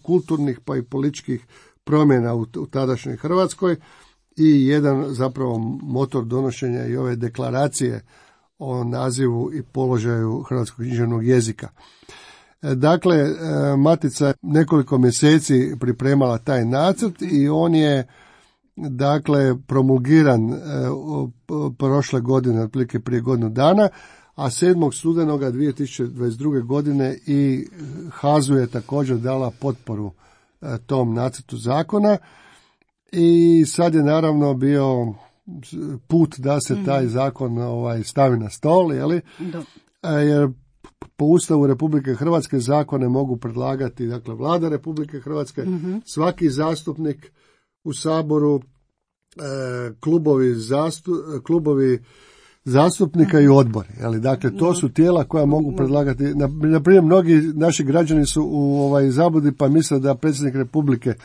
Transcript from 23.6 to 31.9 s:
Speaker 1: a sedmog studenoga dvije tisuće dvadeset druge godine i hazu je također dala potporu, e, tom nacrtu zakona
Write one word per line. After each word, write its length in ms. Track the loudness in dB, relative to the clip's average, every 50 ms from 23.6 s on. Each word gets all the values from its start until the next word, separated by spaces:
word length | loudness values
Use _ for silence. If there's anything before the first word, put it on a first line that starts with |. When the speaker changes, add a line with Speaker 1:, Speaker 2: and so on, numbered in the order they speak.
| 2 4 4 4 2 0 0 -6 -18 -20 -20 _ _ _ _
Speaker 1:
a 160 | -6 -6 -6
sedmog 440 | -2 0 2 2 4 2 2 -2 -2
studenoga 560 | -2 -4 -2 0 0 0 0 -2 -2 -2 -4
dvije 220 | -2 -2 -2 -2
tisuće 320 | -2 -4 -8 -8 -6 -6 -6
dvadeset 320 | -6 -6 -6 -6 -6 -4 -4
druge 220 | -4 -2 -2 -4
godine 580 | -4 -2 -4 -2 -2 -2 -2 0 -2 -2 -4 -8 _
i 400 | -2 0 0 2 0 0 -2 -6 -10 -16 -16 -16 -14 -14 -14 -14 -16
hazu 440 | -12 -4 0 2 2 2 2 2 2
je 120 | 0 0
također 500 | -2 -6 -10 -8 -6 -4 -4 -2 -2 -4
dala 340 | -4 -4 -4 -4 -4 -4 -6 -8 _
potporu, 500 | -6 -6 -6 -6 _ -10 -8 -8 -8 -10 -12 _ _ _ _ _ _ _ _ _
e, 180 | -12 -10 -10 -10
tom 360 | -6 -4 -2 0 0 0 -2
nacrtu 420 | -2 -4 -4 -6 -10 -14 -14 -14
zakona 600 | -8 -4 -2 -2 -2 -2 -2